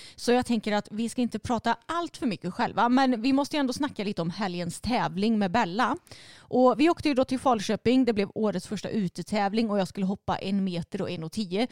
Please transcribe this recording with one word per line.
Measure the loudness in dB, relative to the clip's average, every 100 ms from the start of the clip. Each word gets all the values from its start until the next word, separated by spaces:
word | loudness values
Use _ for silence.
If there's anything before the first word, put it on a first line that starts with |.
| -18 -4
Så | 2
jag | 2 2
tänker | 0 0
att | -2 -2
vi | -6 -4
ska | -2
inte | -4 -4
prata | -2 -2 0 -4 -4
allt | -4 -4 -4
för | -4
mycket | -4 -4
själva. | -2 -2 2 4
Men | 4 4 2
vi | 2
måste | 2 2 0
ju |
ändå | -2
snacka | -2 -4 -4
lite | -4 -2
om | -4
helgens | -2 -4 -4 -6 -6
tävling | -2 0 0 0 2 2
med | 2
Bella. | 0 0 0 0 -2 -8 -20 -20 -20
Och | -2 4 4 6
vi | 4
åkte | 4 2
ju |
då | 2 0
till | 0
Falköping. | 2 2 0 0 2 4 4
Det |
blev | 2 -2 0
årets | -2 -2 -6
första | -8 -4
utetävling | -2 -2 -4 -4 -2 0 0 0
och | 0
jag | -2
skulle | -2 -4
hoppa | -2 -4 -4
en | -2 -2
meter | 0 -2 -6 -6
och | -4
en | -6
och | -6
tio. | -6 -4 -2 -4